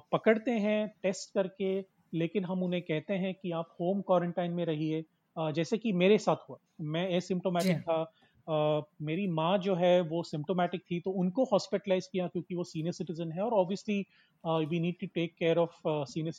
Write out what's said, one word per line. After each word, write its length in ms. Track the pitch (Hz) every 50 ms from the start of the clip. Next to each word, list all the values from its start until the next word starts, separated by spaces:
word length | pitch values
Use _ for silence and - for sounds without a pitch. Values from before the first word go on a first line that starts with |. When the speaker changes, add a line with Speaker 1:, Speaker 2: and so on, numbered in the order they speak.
| - -
Speaker 1:
पकड़ते 400 | - 156 - 220 226 220 220 277
हैं 420 | 233 226 202 214 214 214 214 208 - _ -
टेस्ट 300 | 190 185 - - - -
करके, 520 | 202 190 185 - - 202 190 190 196 190 - _ _ _ _ -
लेकिन 320 | 160 165 165 - 214 185
हम 180 | 170 190 185 185
उन्हें 180 | 180 180 180
कहते 320 | 175 - 156 156 - - 202
हैं 200 | 180 185 190 180
कि 180 | - - 180
आप 240 | 165 165 170 - _ -
होम 200 | 175 175 196 202
क्वारंटाइन 500 | 185 - 185 175 170 175 170 - 175 175
में 140 | 170 175 170
रहिए। 400 | 165 156 151 160 156 156 160 160 - _ _ _ _ - 170
अ, 140 | 160 156
जैसे 260 | 151 156 165 - 233 214
कि 140 | - 233
मेरे 260 | 190 180 180 190 214 208
साथ 180 | 220 190 160 - - -
हुआ, 80 | 135 - _ _ _ -
मैं 280 | 165 151 156 165 180 196
एसिम्प्टोमेटिक 680 | 170 180 175 - 196 180 - 190 180 175 170 185 170 151
Speaker 2:
जी। 40 |
Speaker 1:
था, 320 | - - 160 160 165 - _ _ _ _ _ _ _ -
अ, 320 | 160 151 151 151 151 151 151 - _ -
मेरी 260 | 151 151 156 180 202 190
माँ 300 | 165 156 156 170 196 208
जो 180 | 175 202 190
है, 260 | 170 180 180 180 180
वो 220 | 180 156 160 170 170
सिम्प्टोमेटिक 580 | - - 151 143 - 185 180 175 175 196 175 - -
थी, 80 | 175 175
तो 120 | - 196
उनको 320 | 190 196 180 185 180 262 262
हॉस्पिटलाइज 640 | - 214 180 - - - 190 - 202 185 185 175 -
किया 200 | - 185 180 165
क्योंकि 280 | - 180 160 - 185
वो 80 | 170 175
सीनियर 300 | - - 160 151 170 170
सिटीजन 380 | - 180 147 175 156 170 165
है, 100 | 156 175
और 240 | 202 240 226 202 185
obviously, 380 | 170 202 185 - - 208 202 190 - _ _ _ _ _ _ -
अ, 40 | 165
we 300 | 165 160 160 147 170 170
need 140 | 165 180 175 - 202
to 40 | 175 - 175
take 120 | 165 165 - - 180
care 140 | 165 165 165
of, 120 | 170 160 - - - 170
अ, 160 | 151 151 143
senior 300 | - - 160 156 165 156